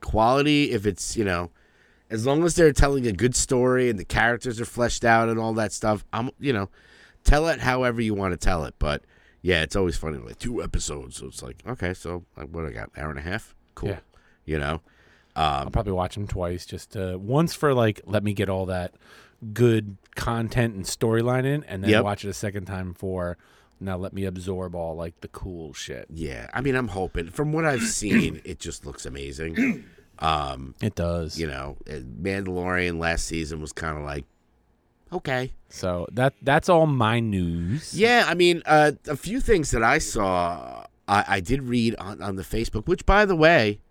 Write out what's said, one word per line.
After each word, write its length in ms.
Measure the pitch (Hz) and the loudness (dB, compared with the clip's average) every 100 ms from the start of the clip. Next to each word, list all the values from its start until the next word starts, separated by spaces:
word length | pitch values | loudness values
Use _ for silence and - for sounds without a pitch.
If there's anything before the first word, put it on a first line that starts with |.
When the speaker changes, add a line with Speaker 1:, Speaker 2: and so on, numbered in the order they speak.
Speaker 1:
quality, 680 | - 107 110 135 143 147 143 | -2 2 4 4 4 4 4
if 140 | 117 101 | 2 0
it's, 320 | 92 - - | -2 -6 -2
you 60 | 101 | 0
know, 240 | 87 87 _ _ _ _ _ _ | 0 -4 _ _ _ _ _ _
as 160 | 113 117 | -4 0
long 180 | 143 | 2
as 120 | 170 160 | 2 6
they're 160 | 165 | 6
telling 340 | 135 143 139 120 | 8 4 4 0
a 40 | |
good 240 | 92 120 120 | 2 2 2
story 540 | - 127 127 127 123 | 2 4 4 4 2
and 80 | 107 | 0
the 60 | 87 | -2
characters 560 | - 110 120 127 110 | 2 2 2 -4 -6
are 40 | 117 | -8
fleshed 380 | - 120 - | -2 0 2
out 240 | 117 113 113 | 4 4 4
and 120 | 113 | 0
all 140 | 113 | 0
that 180 | 110 104 | 0 -2
stuff, 320 | - 110 107 - | -2 0 0 -2
I'm, 160 | 107 123 - | -6 -6 -4
you 140 | 139 | -2
know, 160 | 117 98 _ - - - _ | -2 -2 _ -20 -20 -20 _
tell 240 | - 139 165 | 4 6 6
it 100 | 113 | 0
however 400 | 117 127 127 117 | 0 2 2 2
you 120 | 113 | 0
wanna 240 | 101 98 87 | 0 0 0
tell 260 | - 90 | 0 0
it. 120 | 69 - | -2 -2
But, 240 | 76 71 _ _ _ _ | -2 -2 _ _ _ _
yeah, 200 | 87 87 | 2 2
it's 120 | 78 101 | 2 0
always 220 | 92 78 | 0 0
funny, 200 | 80 73 | -4 -8
like, 200 | 58 - | -12 -10
two 240 | 120 117 | -6 -6
episodes. 540 | 82 80 - 73 65 - | -4 -4 -4 -8 -10 -14
So 100 | 65 | -14
it's 140 | - | -14
like, 180 | 64 - - | -16 -16 -12
okay, 260 | 123 87 | -6 -6
so, 300 | 90 82 87 - - | -6 -8 -10 -12 -18
like, 100 | 71 | -12
what 160 | 82 80 | -8 -8
I 60 | |
got, 200 | 55 53 - | -8 -14 -10
hour 140 | 73 | -8
and 100 | 71 | -8
a 40 | |
half? 300 | 80 104 - - _ - | -8 -8 -10 -20 _ -10
Cool. 140 | 110 | -8
Speaker 2:
Yeah. 100 | 87 _ _ _ _ - | -8 _ _ _ _ -6
Speaker 1:
You 140 | 76 | -4
know? 220 | 71 80 _ _ _ _ _ - | -2 -6 _ _ _ _ _ -2
Speaker 2:
I'll 300 | 78 69 69 | 0 0 -2
Speaker 1:
Um, 60 | |
Speaker 2:
probably 220 | - 101 | -2 -2
watch 200 | 90 90 - | -2 -2 -4
them 120 | 101 | -8
twice, 380 | - 87 87 - | -4 -4 -6 -8
just 260 | 90 - | -14 -12
to, 260 | 110 92 92 | -8 -6 -6
once 360 | 101 135 165 | 0 2 2
for, 200 | - 151 | 2 2
like, 280 | 131 113 104 - | 4 2 0 -2
let 180 | 107 | -2
me 100 | 101 | -2
get 160 | 101 98 | -2 -2
all 160 | 95 92 | -2 -2
that 260 | 92 90 _ _ - - _ 113 | -4 -6 _ _ -20 -20 _ -12
good 440 | 107 120 113 104 98 _ - | 2 4 4 0 -12 _ -6
content 600 | - 117 113 123 117 101 | -4 -2 -2 0 0 -2
and 100 | 92 | -8
storyline 600 | - 117 113 117 127 131 | -2 2 2 2 0 0
in, 180 | 147 147 | -2 -4
and 180 | 95 | -4
then 60 | 98 | 4
Speaker 1:
Yep. 120 | 107 | 4
Speaker 2:
watch 200 | 104 101 104 | 4 -2 -6
it 40 | |
a 40 | |
second 320 | 92 107 101 92 | -6 -6 -6 -6
time 280 | 95 92 | -6 -8
for, 440 | 90 98 92 87 87 _ _ _ _ | -8 -6 -4 -4 -6 _ _ _ _
now 160 | 95 92 | -6 -6
let 160 | 95 | -6
me 120 | 95 95 | -4 -4
absorb 480 | 92 90 92 92 | -4 -6 -6 -4
all, 220 | 85 82 82 | -6 -6 -6
like, 240 | 85 - | -8 -10
the 60 | - | -16
cool 460 | - 104 87 80 | -12 -10 -10 -12
shit. 340 | - - 64 50 | -12 -12 -12 -12
Speaker 1:
Yeah, 400 | 80 78 62 58 | -8 -8 -8 -4
I 80 | - | -2
mean, 140 | 135 131 | 2 0
I'm 120 | 123 | 0
hoping. 420 | 95 92 - 85 | -4 -4 -4 -6
From 220 | - 147 | -4 -2
what 100 | 156 160 | 0 0
I've 180 | 131 | 0
seen, 580 | 113 110 107 226 82 78 | -2 -2 2 2 2 -2
<clears throat> 40 | - | -12
it 120 | - | -12
just 260 | 85 78 73 | -10 -12 -12
looks 200 | 69 - | -12 -12
amazing. 760 | 67 69 67 82 82 269 196 - | -10 -10 -8 -6 0 0 0 -8
<clears throat> 40 | - _ - | -20 _ -4
Um, 540 | 80 78 69 67 67 - | 0 0 -2 -6 -12 -6
Speaker 2:
It 140 | 107 - | -6 -2
does. 420 | 85 85 80 78 | -2 -2 -4 -6
Speaker 1:
you 80 | 80 | -6
know, 320 | 67 69 - - | -6 -10 -12 -12
uh, 120 | 76 64 60 | -12 -12 -6
Mandalorian 800 | 90 98 98 90 90 92 90 85 | -4 -4 -4 -4 -2 0 0 0
last 300 | 82 82 - | -2 -2 -2
season 340 | 82 78 80 | -4 -6 -8
was 100 | 76 | -10
kinda 300 | - 80 76 | -8 -6 -6
like, 240 | 73 71 71 _ _ _ _ _ _ _ _ | -8 -10 -10 _ _ _ _ _ _ _ _
okay. 400 | 175 - 127 127 - - | -10 -4 -4 -4 -10 -16
Speaker 2:
So 380 | - 92 90 85 | -8 -4 -2 -4
that, 220 | 110 131 - | 0 0 0
that's 280 | 123 147 - | 2 2 4
all 180 | 170 160 | 4 4
my 320 | 135 110 117 | 4 2 2
news. 760 | 117 98 87 82 85 135 - | 0 0 0 -2 -2 -4 -4
Speaker 1:
Yeah, 320 | 156 220 240 170 | 2 4 6 4
I 60 | |
mean, 300 | 175 175 175 - | 4 4 4 6
uh, 280 | 151 151 143 - | 6 6 4 -6
a 80 | 147 | -6
few 240 | 170 240 | -4 -2
things 300 | 262 208 139 | 2 2 4
that 140 | 123 | 2
I 160 | 113 147 | 4 4
saw, 840 | - 113 98 92 87 85 62 62 50 _ - | 0 -2 2 2 0 -4 -10 -14 -18 _ 2
I, 160 | 101 - | 2 4
I 120 | 98 | 0
did 220 | 92 135 | 0 -2
read 320 | 127 120 113 110 | 0 0 0 -2
on, 240 | 90 104 | -8 -10
on 120 | 92 95 | -8 -6
the 60 | |
Facebook, 460 | 90 110 117 110 107 | -4 -4 -2 -4 -2
which, 180 | 170 - | -2 4
by 200 | 196 214 | 6 6
the 100 | 175 | 6
way 440 | 156 170 107 104 - | 8 8 6 0 -8